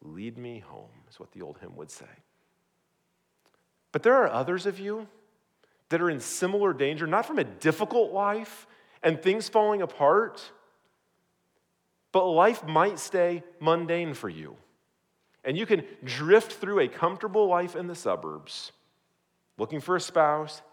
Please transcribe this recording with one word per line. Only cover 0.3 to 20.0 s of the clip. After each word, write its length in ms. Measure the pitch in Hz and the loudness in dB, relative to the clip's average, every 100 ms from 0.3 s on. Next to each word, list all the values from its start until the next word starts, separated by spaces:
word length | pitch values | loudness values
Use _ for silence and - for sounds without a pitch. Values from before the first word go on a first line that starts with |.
| 117 | -14
me 220 | 123 117 | -16 -16
home," 440 | 87 52 110 117 _ | -18 -20 -20 _ _
is 100 | - | -20
what 120 | - | -20
the 100 | 98 | -16
old 180 | 78 76 | -16 -16
hymn 160 | 90 87 | -18 -18
would 160 | 76 | -18
say. 180 | - - _ _ _ _ _ _ _ _ _ _ _ _ _ _ _ _ _ _ | -20 -20 _ _ _ _ _ _ _ _ _ _ _ _ _ _ _ _ _ _
But 120 | 151 | 0
there 120 | 226 262 | 4 6
are 120 | 190 | 4
others 380 | 113 135 180 196 | 2 -2 -2 -4
of 140 | 185 | -6
you 280 | 196 214 208 _ _ _ _ _ _ _ _ | -6 -8 -10 _ _ _ _ _ _ _ _
that 120 | 165 | -2
are 80 | 175 | 0
in 100 | 143 | -2
similar 540 | - - 185 202 202 | -6 -4 -2 0 0
danger, 340 | 135 139 151 156 | 0 -2 -2 -2
not 180 | 190 240 | -2 0
from 140 | 294 | -2
a 40 | |
difficult 680 | 123 - 226 226 214 240 190 | -4 -2 0 0 0 0 0
life 560 | 190 202 214 220 - - _ _ _ | 0 -2 -2 -8 -16 -20 _ _ _
and 180 | 160 160 | -2 0
things 260 | 185 214 - | 0 0 2
falling 320 | 220 208 208 | 2 4 2
apart, 680 | 175 - 147 196 226 - - - _ _ _ _ _ _ _ _ _ _ _ _ _ _ _ | -2 2 4 4 2 -4 -18 -20 _ _ _ _ _ _ _ _ _ _ _ _ _ _ _
but 140 | 190 185 | 2 4
life 380 | 160 196 240 | 6 4 4
might 360 | 156 156 196 170 | 0 2 2 0
stay 440 | - 185 175 175 - - | -4 0 2 0 -8 -4
mundane 540 | 156 170 165 170 170 | 0 2 0 -2 -4
for 160 | 127 104 | -8 -10
you. 280 | 78 73 - _ _ _ _ _ _ _ _ | -12 -14 -20 _ _ _ _ _ _ _ _
And 140 | 131 160 | -6 -4
you 80 | 220 | 0
can 200 | 196 - - | 0 0 -14
drift 500 | 127 123 156 214 220 | -10 -6 4 6 6
through 260 | - 196 202 | -4 -2 2
a 80 | 127 | 0
comfortable 600 | - 170 190 214 214 202 | 0 -2 -2 -2 2 4
life 280 | 175 175 165 | 2 0 -6
in 120 | 175 | -8
the 80 | 165 | -6
suburbs, 760 | 107 90 78 76 73 - - - _ _ _ _ _ _ _ - | -4 -2 -4 -12 -14 -16 -16 -20 _ _ _ _ _ _ _ -8
looking 220 | 110 156 | -6 -6
for 160 | 151 | -2
a 60 | 185 | -2